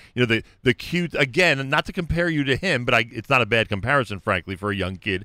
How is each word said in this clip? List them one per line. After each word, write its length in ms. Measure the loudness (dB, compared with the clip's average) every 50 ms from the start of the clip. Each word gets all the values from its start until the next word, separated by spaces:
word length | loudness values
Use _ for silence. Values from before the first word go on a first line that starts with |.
| -20 -12 -8
you 60 | -6
know, 60 | -2
the, 160 | 0 0 -2 -2 -4 -12 _ 0
the 100 | 0 0
cute, 400 | 0 -2 -4 -2 -2 -2 -2 0
again, 560 | 0 0 0 2 2 4 4 2 2 0 -2
not 160 | -2 -2 -2
to 60 | -2 -4
compare 360 | -6 -4 -2 0 0 0 0
you 160 | 0 0 2
to 120 | 2 0
him, 280 | 0 0 0 0 0 0
but 80 | 2 2
I, 140 | 2 2 0
it's 200 | -4 -8 -2 0
not 100 | 2 2
a 60 | 2
bad 220 | 2 2 2 2 0
comparison, 500 | -2 -4 0 0 2 2 0 0 -4 -6
frankly, 380 | -2 -2 -2 -2 -2 -6 -8
for 140 | -6 -4 -4
a 60 | -2
young 200 | -2 -2 -4 -4
kid. 280 | -6 -6 -4 -4 -4 -6